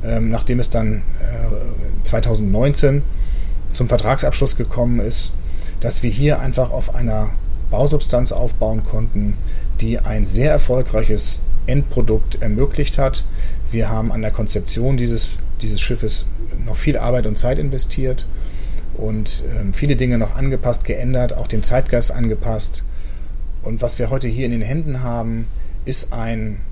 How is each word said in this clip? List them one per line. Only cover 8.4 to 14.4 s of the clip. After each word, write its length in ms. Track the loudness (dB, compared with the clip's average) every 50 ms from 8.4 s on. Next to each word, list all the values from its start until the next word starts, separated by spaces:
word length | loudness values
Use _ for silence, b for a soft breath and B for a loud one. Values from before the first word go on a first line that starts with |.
| 0 2 2 0 0 0 0 0 0
konnten, 500 | 0 0 0 0 0 0 0 0 0 -2 B B B B B B B 0 0
die 180 | 0 0 0 0
ein 240 | 0 0 0 0 0
sehr 280 | 2 2 2 4 4
erfolgreiches 920 | 6 6 6 4 4 2 2 2 2 2 4 4 4 4 2 0 0 0 2 4 4 4 4
Endprodukt 760 | 4 2 2 2 2 2 2 4 4 4 4 2 2 2 0
ermöglicht 560 | 2 2 2 2 2 2 2 0 0 2 2
hat. 280 | 2 2 2 0 0 0 B B B B B B B B 0
Wir 200 | 0 0 0 0
haben 240 | 0 0 0 0 0
an 80 | 0
der 100 | 0 0
Konzeption 640 | 0 0